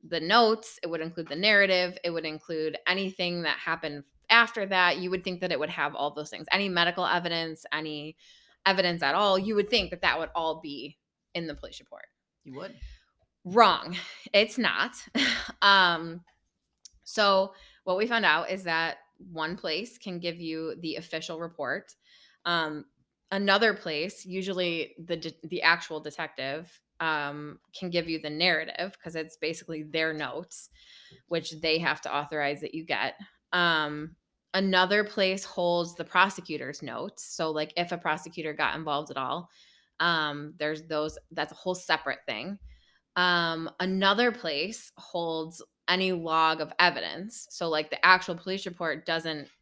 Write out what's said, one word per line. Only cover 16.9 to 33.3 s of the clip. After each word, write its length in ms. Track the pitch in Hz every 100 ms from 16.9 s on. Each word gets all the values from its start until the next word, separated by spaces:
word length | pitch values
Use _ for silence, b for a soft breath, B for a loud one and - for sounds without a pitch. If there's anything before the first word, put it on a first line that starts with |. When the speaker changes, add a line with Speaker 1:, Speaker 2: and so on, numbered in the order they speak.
| _
Speaker 1:
so 500 | - - 202 196 190 B B B -
what 120 | 185
we 100 | 226
found 180 | 233 190
out 240 | 156 -
is 120 | 190 185
that 320 | 165 165 - _ _
one 400 | 185 160 156 170
place 400 | 180 160 233 -
can 220 | - 175
give 200 | 170 170
you 360 | 165 160 160 -
the 160 | 170 -
official 420 | 170 160 160 160
report. 560 | 165 - 131 165 - - b b b b -
Um, 400 | 170 160 151 - _ _ _ _
another 420 | 196 202 202 220
place, 520 | 202 175 151 170 - 185
usually 680 | 185 190 185 180 165 151 -
the 180 | 165 165
de-, 200 | 160 151
the 200 | 156 175
actual 360 | 160 170 - 156
detective, 800 | 151 147 156 - 135 147 170 - _ _
um, 600 | 165 156 143 147 147 143 _ -
can 120 | 180
give 200 | 170 165
you 100 | 160
the 100 | 151
narrative 680 | 151 180 160 160 - 190 -
'cause 160 | - 165
it's 220 | 160 -
basically 460 | 156 165 - 160
their 300 | 156 160 160
notes, 560 | 156 143 131 180 - - B B B B B _
which 240 | 170 165 156
they 180 | 160 160
have 220 | 165 147
to 140 | - 143
authorize 460 | 147 156 143 143
that 140 | 147 160
you 100 | 160
get. 300 | 110 123 - 196